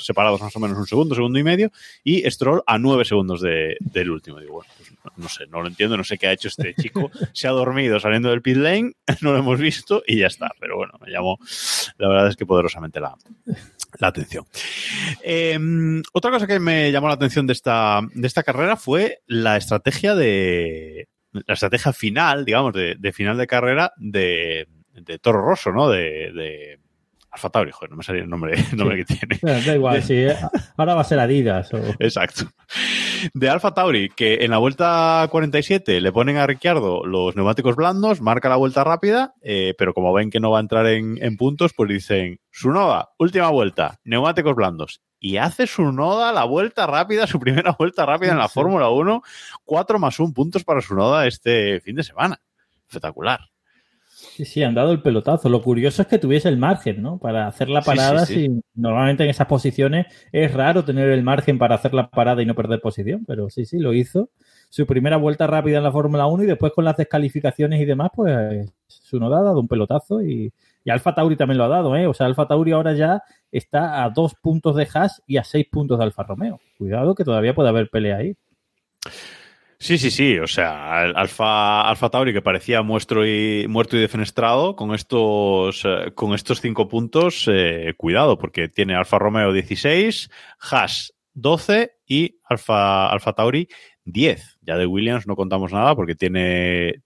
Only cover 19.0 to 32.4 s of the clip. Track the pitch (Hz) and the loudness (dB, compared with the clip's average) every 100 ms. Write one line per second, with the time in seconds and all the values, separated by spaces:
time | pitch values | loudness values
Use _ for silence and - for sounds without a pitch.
19 | 220 - - 117 113 104 - 107 135 - | 0 -4 -4 0 2 0 0 -2 -2 0
20 | 202 196 120 98 92 87 82 80 80 80 | 0 2 2 2 2 0 -2 -6 -14 -18
21 | - _ _ 101 - 95 98 120 143 - | -20 _ _ -10 -6 -2 -2 0 -2 -2
22 | 107 127 165 143 120 117 131 95 87 87 | -2 2 2 0 0 2 2 0 -4 -4
23 | 98 - 101 120 123 123 123 143 180 - | -6 -4 -2 -2 0 0 2 0 -2 -4
24 | 107 98 90 85 82 80 80 80 _ - | -4 -2 0 0 -2 -6 -8 _ _ -20
25 | 85 82 120 107 123 185 98 107 147 92 | -16 -4 2 2 2 0 -2 0 2 2
26 | 80 78 87 85 78 76 73 73 _ _ | -2 -6 -10 -10 -10 -12 -18 -20 _ _
27 | _ _ _ - - 113 73 - 78 78 | _ _ _ -12 -4 -2 -2 -6 -16 -14
28 | - 90 87 87 80 85 - 113 101 95 | -8 -6 -6 -6 -2 -2 -2 -2 -2 -2
29 | - - - 98 160 123 139 147 131 123 | -4 -6 -4 -2 0 0 2 2 2 0
30 | - 127 135 160 160 - - - 165 170 | 2 2 2 0 -4 -6 -6 -2 2 2
31 | - 147 117 139 117 92 - 110 104 - | 2 2 4 2 2 0 -2 -6 -4 -2
32 | 113 95 87 - | -2 0 -2 -4